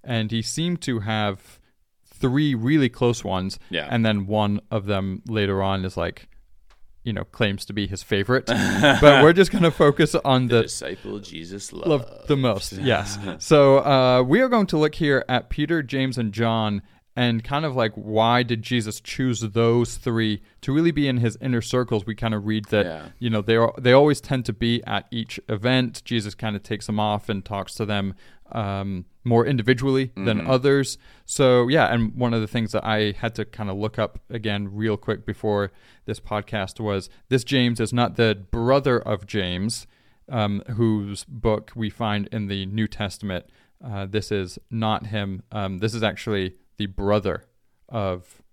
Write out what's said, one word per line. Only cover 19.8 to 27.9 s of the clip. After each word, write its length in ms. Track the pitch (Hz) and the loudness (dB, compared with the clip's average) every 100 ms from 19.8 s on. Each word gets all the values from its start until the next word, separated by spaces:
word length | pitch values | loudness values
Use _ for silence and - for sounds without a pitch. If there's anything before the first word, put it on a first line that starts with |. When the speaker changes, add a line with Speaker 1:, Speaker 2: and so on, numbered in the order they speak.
| 117 - | 0 -4
Speaker 1:
three 440 | - 113 110 104 - _ | -4 -2 0 -2 -8 _
to 100 | - | -2
really 200 | 143 170 | 2 2
be 160 | 147 139 | 2 0
in 100 | 123 | 2
his 180 | 117 110 | 0 -2
inner 180 | 135 120 | -2 -2
circles? 460 | 113 127 117 110 101 | 0 -2 0 -2 -2
We 80 | |
kind 180 | 107 117 | -4 -2
of 120 | 107 104 | -2 -2
read 200 | 110 101 | -2 0
that, 200 | 107 92 | 0 0
Speaker 2:
Yeah. 160 | 80 78 - | -4 -14 -8
Speaker 1:
you 100 | 120 | -2
know, 120 | 110 | -2
they 140 | 104 113 | 2 4
are, 180 | 117 - | 4 2
they 140 | 123 | 6
always 280 | 131 151 143 | 6 6 2
tend 260 | - 135 120 | -2 -4 -4
to 60 | |
be 280 | 104 117 117 | -2 0 0
at 240 | - 101 - | -2 -6 -4
each 280 | 117 113 - - | -8 -8 -12 -8
event. 540 | 107 117 127 123 - - | -4 0 2 0 -6 -4
Jesus 280 | 120 104 - | -4 -4 -8
kind 180 | 110 101 | -6 -6
of 60 | |
takes 240 | - 107 - | -6 -8 -4
them 120 | 107 | -2
off 280 | 107 104 - | 0 -2 -2
and 160 | 101 | -6
talks 300 | 92 101 95 | -4 -8 -8
to 100 | - | -8
them, 300 | 104 | -4